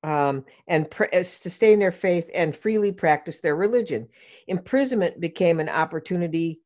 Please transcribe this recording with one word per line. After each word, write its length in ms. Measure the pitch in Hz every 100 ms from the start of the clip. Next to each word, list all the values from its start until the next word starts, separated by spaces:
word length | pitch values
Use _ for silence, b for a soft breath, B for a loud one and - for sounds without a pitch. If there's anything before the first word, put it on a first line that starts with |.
Um, 420 | 156 151 143 139 - b b
and 220 | 165 156
pr-, 220 | - -
uh, 120 | 180
sustain 560 | 180 - 180 - 220 208
their 120 | 196
faith 380 | 180 190 180 165
and 220 | - 160 147
freely 380 | 214 214 202
practice 480 | 190 165 147 - 151
their 160 | 160 147
religion. 500 | 202 240 220 120 - B B B B
Imprisonment 720 | 180 185 262 269 240 175 -
became 400 | 170 - 180 165
an 80 | 156
opportunity 960 | - 160 160 - 180 175 165 165 160